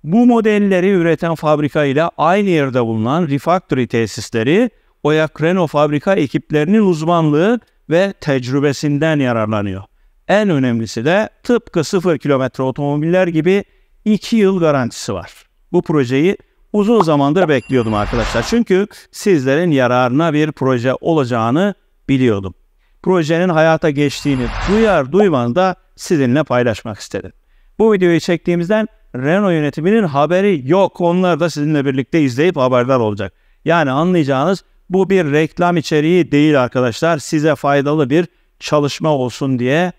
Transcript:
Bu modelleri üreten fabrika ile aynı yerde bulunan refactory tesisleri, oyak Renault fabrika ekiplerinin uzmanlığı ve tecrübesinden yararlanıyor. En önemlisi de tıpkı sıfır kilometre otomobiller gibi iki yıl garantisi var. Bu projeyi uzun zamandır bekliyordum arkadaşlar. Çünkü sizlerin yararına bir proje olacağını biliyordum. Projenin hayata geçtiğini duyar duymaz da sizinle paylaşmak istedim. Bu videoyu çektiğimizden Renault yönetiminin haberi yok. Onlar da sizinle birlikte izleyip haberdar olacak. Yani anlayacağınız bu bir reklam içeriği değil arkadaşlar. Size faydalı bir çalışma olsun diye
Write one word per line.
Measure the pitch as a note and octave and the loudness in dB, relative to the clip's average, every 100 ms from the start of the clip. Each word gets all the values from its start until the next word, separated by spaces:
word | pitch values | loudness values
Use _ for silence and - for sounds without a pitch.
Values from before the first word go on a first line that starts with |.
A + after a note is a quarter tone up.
Bu | C#3+ G3+ B3 | 0 2 4
modelleri | A#3 G#3+ G#3 G3+ F#3 F3+ | 4 2 2 2 2 2
üreten | G3 E3+ D#3+ E3+ E3 | 2 2 0 -2 -4
fabrika | D#3 D3+ D3+ D#3+ D3 | 0 0 0 0 0
ile | C3+ E3+ - | 0 -2 0
aynı | D3 G3 G3+ | 0 2 2
yerde | E3 C#3 B2+ A#2 | 0 0 0 -2
bulunan | A2+ A2 D#3 E3 | -2 -2 0 0
refactory | C#3 D#3+ F3+ _ C3+ A#2+ | -2 0 -2 _ -2 -2
tesisleri, | A#2+ A2+ - - A#2+ A2+ F3+ B3 _ _ _ | -2 -2 -6 -6 -2 2 2 0 _ _ _
oyak | C#3+ D#3 D#3 - | -2 0 -2 -2
Renault | D#3+ F#3+ D#3+ | -2 0 0
fabrika | D3 D3+ D3 G3 G3 | 0 0 0 -2 0
ekiplerinin | D3 D3 - D3+ D3+ A3 | 0 -4 -2 -2 2 2
uzmanlığı | G3+ D#3+ D#3+ F3 D#3+ D3 F#3+ A#3+ _ _ - | 2 0 0 0 2 2 2 -2 _ _ -2
ve | D#3+ G3 G3 | 0 0 -4
tecrübesinden | - C3+ B2 C#3 D3 C#3 D3+ C#3+ D#3+ D3+ | -4 -4 -2 -2 0 -2 -2 0 0 0
yararlanıyor. | C3 A#2 G#2+ A2 G2+ F#2+ - _ _ _ - | 0 -2 -2 -2 -4 -8 -14 _ _ _ -2
En | F#3+ G#3+ | 0 2
önemlisi | D3 C3 A#2 A2+ - A#2+ | 0 0 -2 -4 -4 -2
de | F#3+ G#3+ _ | 0 -2 _
tıpkı | - A#3+ - F3 | -2 -2 0 -4
sıfır | D3+ G3 F3+ D3+ | -2 -2 0 -2
kilometre | C#3+ C#3 C3 - | 0 0 -2 -4
otomobiller | C3 C3 C#3+ D3 D#3 F3+ F#3 | -6 -4 -4 -2 0 0 0
gibi | D#3+ D#3 G3 G3 _ _ _ - | 0 0 0 -2 _ _ _ -2
iki | G#3+ - A3+ | -2 0 0
yıl | F#3+ G3 | 2 2
garantisi | E3 C#3+ A#2+ - - | 0 0 -2 -8 -10
var. | G2 - - _ _ _ | -10 -10 -20 _ _ _
Bu | F3 | -4
projeyi | - D3+ B2 C3 E3+ G3+ _ _ _ | 0 0 0 0 0 -2 _ _ _
uzun | G#3 G3+ A#3 | -2 2 2
zamandır | E3 D3 C#3 E3 F3 | 2 2 2 2 2
bekliyordum | C#3 - C3 A#2 | 0 0 -2 0
arkadaşlar. | G#2+ G#2 A#2+ G#2+ A2+ A#2+ | -2 -2 -2 -2 -4 -2
Çünkü | A#3 A3+ F#3 G#3 - - | -2 0 0 -2 -8 -20
sizlerin | - G#3 E3+ C3 C#3 F3+ | -6 0 0 2 0 2
yararına | C#3 B2 B2 B2+ B2+ E3 | 2 2 2 2 0 0
bir | D3 D#3 | 0 -2
proje | - C3 B2+ A#2+ B2+ | -2 -2 0 -2 -2
olacağını | - D#3+ B2+ A#2+ A2+ C#3 G3+ F#3+ _ _ - | -2 0 0 -2 0 0 0 -4 _ _ -4
biliyordum. | C3+ B2+ G2+ F#2+ - _ _ _ _ | 0 2 0 -4 -14 _ _ _ _
Projenin | - F#3 D3+ E3 F#3 | -2 -2 0 0 0
hayata | D#3+ D#3+ D#3+ E3 | 2 2 2 0
geçtiğini | C#3+ C#3+ - C#3+ C3+ A#2+ - - | 0 -2 -2 -4 -2 -4 -6 -2
duyar | G#3 A3+ F3+ C3 | 0 2 2 0
duymaz | E3+ G#3 D3 A#2+ A#2+ | 0 2 2 0 0
da | F#3 F3 _ _ | -2 -2 _ _
sizinle | - E3+ C3 C3+ | -4 0 2 0
paylaşmak | D3 B2 A#2+ G#2+ A#2 G2+ | 0 0 0 -2 -8 -14
istedim. | - G2 F#2+ _ _ _ _ _ | -10 -10 -10 _ _ _ _ _
Bu | A3 | 2
videoyu | G#3 F3+ E3 | 4 2 2
çektiğimizden | - E3+ - F3 E3+ G#3+ G#3+ _ _ - | 0 -4 -2 -2 0 -2 -2 _ _ -6
Renault | C3+ F#3 G3+ | -2 0 2
yönetiminin | E3 D3 D3 D#3+ A3 | 0 -2 -2 0 2
haberi | F#3+ C#3 D3+ F3+ G3+ F3 B2+ | 0 0 0 2 2 0 0
yok. | F3+ F#3+ - | 2 2 0
Onlar | F3 F3 F3+ D#3+ | 0 2 2 0
da | E3+ | -2
sizinle | D3+ D3 D3+ C#3 | -2 -2 0 0
birlikte | C3+ C3 E3 | -2 -2 0
izleyip | C#3+ A#2+ E3+ F3+ | 0 2 0 2
haberdar | B2+ B2 B2 C3+ | 0 2 2 2
olacak. | A2 G#2 G2 _ _ _ - | 0 -2 -8 _ _ _ 0
Yani | E3+ C#3+ | 0 2
anlayacağınız | C3+ E3+ F3+ C#3 C3 D#3 F#3+ _ _ _ | 0 0 0 0 0 0 -2 _ _ _
bu | F#3 F#3+ | -2 2
bir | G3 D#3 | 2 2
reklam | D3 D#3+ - F3 F3 | 0 -2 0 0 0
içeriği | - D#3 D3+ F3+ D3+ | 0 0 2 2 2
değil | C#3+ D3+ D3 | 2 4 2
arkadaşlar. | B2 C3 B2 A2 D#3+ D#3+ | 0 0 -2 0 -2 -2
Size | - D#3+ D#3 C#3+ | -2 -2 0 0
faydalı | C#3+ C#3+ C#3 D3+ C3+ | 0 0 0 0 0
bir | D3+ E3+ _ _ _ | 0 -2 _ _ _
çalışma | - D3+ D3 - D#3+ | -2 -2 -2 -4 -2
olsun | D3 B2+ - C#3 C3 | -2 -2 -4 -4 -2
diye | B2 D3 F3+ | 0 0 -2